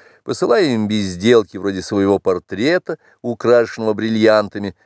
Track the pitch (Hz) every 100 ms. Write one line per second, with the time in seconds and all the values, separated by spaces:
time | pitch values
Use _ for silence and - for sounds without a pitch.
0 | _ _ - 120 - 208 160 117 104 107
1 | 98 87 110 117 104 98 98 95 - 104
2 | 98 98 95 90 - 92 135 180 - 160
3 | _ _ 120 117 117 120 113 - 110 104
4 | 110 110 110 107 101 107 101 -